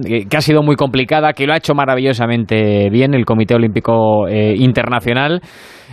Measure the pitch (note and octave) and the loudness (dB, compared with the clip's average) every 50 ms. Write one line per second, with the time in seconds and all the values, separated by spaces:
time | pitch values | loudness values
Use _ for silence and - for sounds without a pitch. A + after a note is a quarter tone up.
0 | C3 - A#2 A2+ G2 G2+ D3 D3+ C3+ D3+ D3+ D3+ D3 D3 C#3+ - D3 C3 A#2 C3 | -2 -4 -4 -4 -2 -2 -4 -2 0 2 2 2 2 2 0 0 0 -2 -2 -2
1 | B2+ - D3+ D#3 D3+ D3+ D3 - C#3 C#3+ D#3 D#3+ - - C#3+ C#3+ C#3 C3+ C3 B2+ | -2 0 0 0 0 0 -2 -2 -2 -2 -2 -2 -2 -2 -2 0 0 0 0 0
2 | C3 C3+ B2+ A2+ A#2 A#2 A#2+ A#2 A2 - A2+ A2 G#2+ G#2 G#2 G2+ G2+ G2 G#2 B2 | 0 0 0 0 -2 -2 -2 -2 -2 0 0 0 2 2 2 2 2 2 2 2
3 | C3 C#3 C#3+ B2+ A2 - A2+ A2 A2 - A#2+ A#2 A#2 A2 G2 A2 - A#2+ A#2 A2+ | 2 2 2 0 0 0 0 0 0 2 2 2 2 0 -2 -2 -2 0 0 2
4 | A2 A2 G#2+ G#2+ G2+ F2 G#2+ G#2+ G#2+ G#2+ G2+ G#2 C3 B2+ A2 C#3 A2+ A#2 B2 B2 | 2 2 2 0 0 0 0 0 0 0 2 2 2 2 2 0 -2 -2 -4 -2
5 | - A#2+ A#2+ B2+ C#3+ D3+ E3+ F3+ - - - - - - - - - - | -2 -2 -2 -2 -2 -2 -2 -4 -6 -12 -20 -20 -20 -20 -20 -20 -20 -18